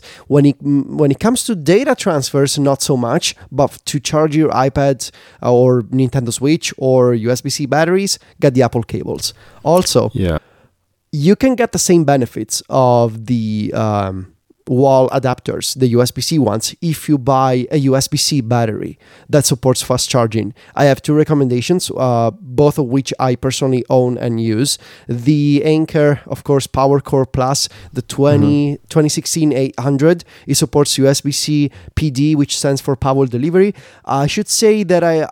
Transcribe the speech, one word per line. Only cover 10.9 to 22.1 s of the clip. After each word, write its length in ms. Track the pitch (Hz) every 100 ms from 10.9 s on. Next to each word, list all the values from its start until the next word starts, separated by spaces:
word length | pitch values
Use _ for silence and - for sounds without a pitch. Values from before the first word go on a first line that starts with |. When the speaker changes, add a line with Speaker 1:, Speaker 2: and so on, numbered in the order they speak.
| _ _
Speaker 1:
you 240 | 147 156 208
can 200 | 262 254
get 180 | 196
the 60 | 180
same 260 | - 170 143
benefits 580 | 139 117 123 110 - -
of 560 | 135 127 120 117 113 110
the, 480 | 120 110 107 104 117
um, 520 | 110 104 98 95 90 _ _ _ -
wall 400 | 127 135 131 131
adapters, 680 | 135 127 123 - - - 131
the 100 | 127
U 140 | 117
S 80 | 123
B 100 | -
C 180 | - 160
ones, 340 | 113 110 - -
if 280 | 170 151 -
you 80 | 143
buy 500 | 123 131 131 127 120
a 100 | 151
U 180 | 135 131
S 100 | -
B 80 | 147
C 240 | - 147
battery 580 | 113 120 113 104 92 - _ - -
that 160 | 151 -
supports 360 | 131 131 123
fast 280 | - 127 -
charging. 440 | 127 117 110 104 - -
I 120 | - 143
have 160 | 131
two 120 | -
recommendations, 800 | 151 151 147 131 123 117 175 -
uh, 400 | - 127